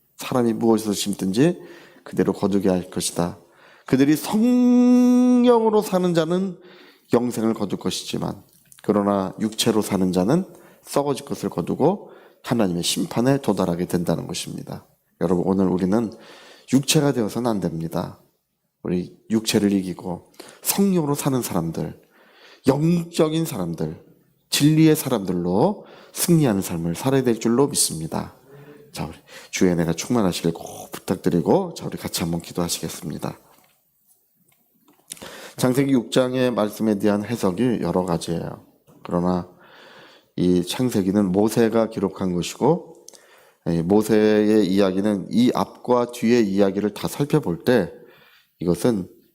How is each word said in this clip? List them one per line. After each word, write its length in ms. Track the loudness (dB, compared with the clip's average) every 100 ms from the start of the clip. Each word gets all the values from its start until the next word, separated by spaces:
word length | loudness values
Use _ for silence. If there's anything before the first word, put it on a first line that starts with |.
| _ -16
사람이 380 | -4 0 0
무엇을 400 | 2 2 2 0
심든지 640 | -4 -4 -4 -2 2 2 0 -10 -20 -20 -20
그대로 300 | -6 -2 0
거두게 380 | 0 0 0 2
할 180 | 0 -2
것이다. 500 | -8 -6 -2 -4 -6 -18 _ -20 -20 0
그들이 300 | 2 4 2
성령으로 1700 | 0 0 2 4 4 6 6 6 6 4 4 4 6 4 4 2
사는 320 | 2 0 2
자는 440 | 2 2 0 -2 -8 -18 -20 -20 _ _
영생을 400 | 0 0 0 0
거둘 260 | 0 -4 -4
것이지만 640 | -4 -6 -6 -6 -6 -8 -16 _ _ -6
그러나 520 | -2 0 2 0 -2 -4
육체로 420 | -6 -2 0 0
사는 280 | 0 0 2
자는 340 | 2 2 2 -2 -10 -20 _
썩어질 440 | -4 -2 -2 -4 -6
것을 240 | -8 -6
거두고 600 | -4 -4 0 0 0 -6 -20 -20 _
하나님의 400 | -4 0 0 0
심판에 600 | -2 -4 -4 0 2 2
도달하게 440 | 0 0 -2 -2 -2
된다는 400 | -2 -2 -4 -4
것입니다. 600 | -10 -10 -12 -12 -14 -16 _ _ -6
여러분, 240 | 0 0 0
오늘 220 | 2 2
우리는 440 | 0 0 0 -2 -8 -20 -20 -20 -20 -2
육체가 400 | -2 2 2 2
되어서는 380 | 0 -2 -2 -2
안 100 | -2
됩니다. 600 | -2 -4 -6 -6 -8 -12 _ _ _ _ _ _
우리 360 | -4 -4 -4 -12 -4
육체를 420 | -2 0 2 2
이기고 600 | 0 -2 -8 -10 -12 -14 -20 -20 -8
성령으로 520 | -4 0 2 2 0
사는 260 | -2 -2 -2
사람들, 580 | -2 -4 -4 -6 -8 -10 _ _ _ _ -20 -4 0
영적인 800 | 2 2 0 -2 0 0 0
사람들, 580 | -4 -4 -6 -4 -6 -8 -18 _ _ _ _
진리의 460 | 2 4 6 6 4
사람들로 920 | 0 -2 -2 -2 0 2 2 0 -10 -20 -16
승리하는 500 | -4 2 4 4 2
삶을 320 | -2 -4 -4
살아야 280 | -4 0 2
될 180 | 2 0
줄로 260 | 2 2 2
믿습니다. 720 | 0 -2 -4 -6 -6 -8 -14 _ -20 -20 -20 -16
자, 140 | -12 -10
우리 80 | -12 -20 -20 -12
주의 220 | 0 2
은혜가 220 | 2 0
충만하시길 580 | -2 -2 0 0 0 -4
꼭 400 | -4 -10 -18 -16
부탁드리고, 800 | -12 -6 -4 0 0 2 2 0
자, 120 | -8 -12
우리 100 | -10
같이 240 | -8 -6
한번 180 | -4 -4
기도하시겠습니다. 960 | -6 -6 -4 -6 -8 -10 -10 -8 -10 -12 _ _ _ _ _ _ _ _ _ _ _ _ _ _ _ _ _ -18 -16 -18 -16 -2
창세기 360 | 0 2 2
육 200 | 2 2
장의 380 | 0 0 0 0
말씀에 460 | 2 -2 0 0 2
대한 260 | 2 0
해석이 540 | -2 -2 -2 0 0 0
여러 240 | 0 0
가지예요. 600 | 0 -2 -2 -6 -6 -12 -18 _ _ _
그러나 460 | -6 -2 0 -2 -4 -16 -20 -20 -20 -20 -20 -20 _ -2
이 280 | 2 2
창세기는 680 | 0 -2 -2 0 0 0 2
모세가 580 | 2 2 2 2 2 0
기록한 440 | -2 -4 -2 -4
것이고, 720 | -2 -4 0 0 0 -4 -20 -20 -20 _ _ _ _ -4
이 140 | -2
모세의 840 | 2 2 4 4 4 4 4 4 4
이야기는 640 | 2 2 2 -2 -2 -2
이 200 | 2 2
앞과 580 | 2 -4 -6 -2 0 0
뒤의 400 | -2 2 4 4
이야기를 400 | 2 2 2 -2
다 160 | -4 -6
살펴볼 560 | -4 0 0 0 -2
때 280 | 2 2 0 -6 -20 -20 _ _ _ -4
이것은 500 | -2 0 0 -2 -4 -14 _